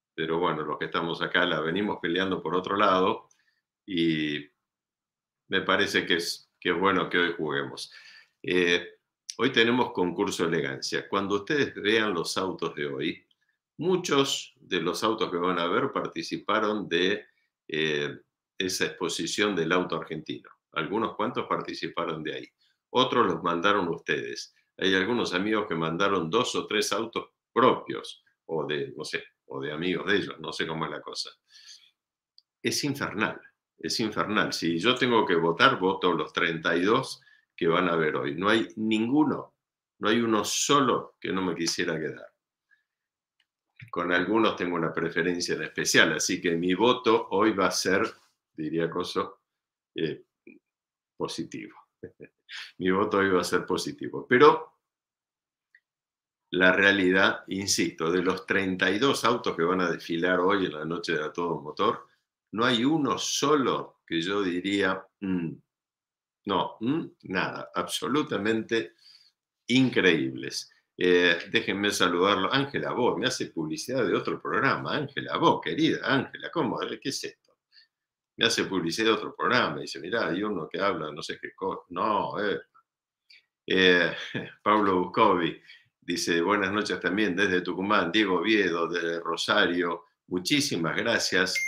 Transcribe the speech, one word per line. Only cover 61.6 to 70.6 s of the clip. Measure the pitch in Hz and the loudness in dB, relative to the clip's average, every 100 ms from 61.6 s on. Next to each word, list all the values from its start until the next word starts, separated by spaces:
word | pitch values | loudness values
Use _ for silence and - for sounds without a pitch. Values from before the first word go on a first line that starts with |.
Motor, | 73 - 101 - - _ _ _ _ | -8 -2 -2 -2 -10 _ _ _ _
no | 104 123 | -2 0
hay | 117 | 2
uno | 127 156 135 90 | 2 2 0 -2
solo | - - 143 151 117 73 - _ _ | -2 -2 2 2 2 0 -4 _ _
que | 82 | -4
yo | 85 101 | -2 -2
diría, | 95 87 95 101 95 95 - _ | 0 -2 -2 2 2 0 -6 _
"Mm, | 98 92 82 67 _ _ _ _ _ _ _ _ - | -4 -2 -2 -8 _ _ _ _ _ _ _ _ -2
no, | 95 - - | -2 -2 -4
mm, | 113 160 - - | -4 -4 -4 -14
nada", | - 92 80 - - | -6 -4 -2 -6 -8
absolutamente | 95 87 - - 139 147 104 104 113 104 113 - - - - _ _ _ _ - | -6 -6 -4 -2 -2 -2 -2 0 -2 0 -2 -2 -12 -20 -20 _ _ _ _ 0
increíbles. | 123 127 113 92 80 65 64 62 - | 4 4 6 6 4 2 -4 -8 -10